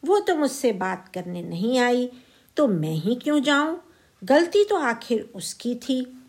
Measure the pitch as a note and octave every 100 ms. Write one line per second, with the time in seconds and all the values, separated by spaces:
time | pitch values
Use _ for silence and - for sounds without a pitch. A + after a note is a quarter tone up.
0 | C#4 G#4 G4+ E4+ C#4+ C4 B3+ G3 F#3 F#3
1 | - F#3 F3+ F3 E3+ E3+ A3 B3+ B3 B3
2 | B3 - _ _ _ - C#4+ F3+ D#3 D#3+
3 | E3+ B3 D4+ D4+ C4+ C#4+ D#4 F4 - _
4 | _ _ F#3 C#4 E4+ G4+ G4+ G4+ C#4 A3+
5 | - A3+ - G3 E3 - A#3+ B3 - B3+
6 | B3+ -